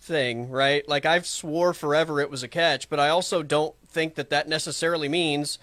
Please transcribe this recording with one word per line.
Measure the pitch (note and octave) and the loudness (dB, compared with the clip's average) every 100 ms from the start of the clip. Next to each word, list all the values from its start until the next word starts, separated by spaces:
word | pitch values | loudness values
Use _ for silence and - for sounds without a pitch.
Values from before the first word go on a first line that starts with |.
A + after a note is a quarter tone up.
thing, | - D#3+ B2 A#2 B2 | -4 0 0 -2 -4
right? | C3 C#3 D3 D3 | 0 2 2 0
Like, | C#3+ D#3 | 0 2
I've | F3 F3 | 2 0
swore | - E3+ D#3 F3 | -8 -4 0 0
forever | E3+ D3+ D3+ D#3 D3 | 0 2 2 2 0
it | C#3+ | -2
was | C3+ | -4
a | B2 | -6
catch, | E3+ E3 C3+ - | 0 0 0 -2
but | D3 | 0
I | D3 | 2
also | E3+ F3+ F3+ | 2 0 -2
don't | D3+ D3 D3+ - _ | 0 0 0 -6 _
think | E3 D#3+ D#3 | -4 -2 -4
that | C#3 | -2
that | D3 D3+ | -2 0
necessarily | D#3 D3+ C#3+ E3 E3+ C#3+ | -4 -4 -2 0 0 0
means | E3+ E3 C#3+ D3 - | 0 0 0 -2 -8